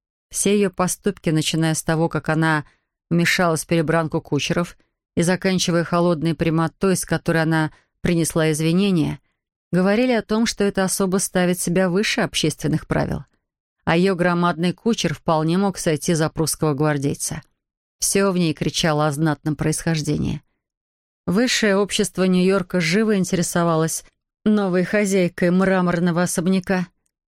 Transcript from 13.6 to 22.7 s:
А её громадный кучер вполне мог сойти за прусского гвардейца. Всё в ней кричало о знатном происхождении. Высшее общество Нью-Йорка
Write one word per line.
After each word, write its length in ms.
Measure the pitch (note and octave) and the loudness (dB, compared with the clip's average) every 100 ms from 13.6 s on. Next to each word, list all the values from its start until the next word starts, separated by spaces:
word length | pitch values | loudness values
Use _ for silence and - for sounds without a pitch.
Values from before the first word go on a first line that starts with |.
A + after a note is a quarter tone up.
| _ _ | _ _
А 120 | - E3+ | 0 2
её 180 | F#3+ | 2
громадный 580 | F3+ F3+ F3 F3 D#3 F3+ | 2 0 2 0 0 -2
кучер 420 | E3+ A3+ A3+ E3 | -2 -2 -2 -2
вполне 440 | D3 - D#3 D#3 F3 | -4 -2 0 2 0
мог 200 | G3+ F#3+ | 0 -2
сойти 360 | - D#3 - | -2 -2 0
за 160 | E3+ D#3 | 0 0
прусского 440 | - D#3+ - D#3 | -2 -4 -2 -2
гвардейца. 680 | C#3 D3+ D3 C#3 - - - - _ _ _ _ _ | 0 0 0 -2 -4 -6 -8 -12 _ _ _ _ _
Всё 320 | - G3 G3 | -2 0 2
в 80 | F3+ | 2
ней 160 | E3+ | 0
кричало 540 | D3+ D#3 - E3+ D3+ D3+ | 0 -4 -2 0 2 0
о 40 | |
знатном 440 | C#3+ D#3+ C#3+ D#3+ D3+ | 0 -2 -2 -4 -2
происхождении. 840 | D#3 D#3 - D#3+ D3 D3 - D#3 - _ _ _ _ _ _ _ - | -2 -2 -2 -2 -2 -2 -2 -6 -10 _ _ _ _ _ _ _ -2
Высшее 500 | F3+ B3 - G#3+ F#3+ | 0 2 2 2 2
общество 460 | G3+ - G3+ - | 0 0 -2 0
Нью-Йорка 580 | F#3 F#3 F3+ G3 F3+ | 2 4 2 2 0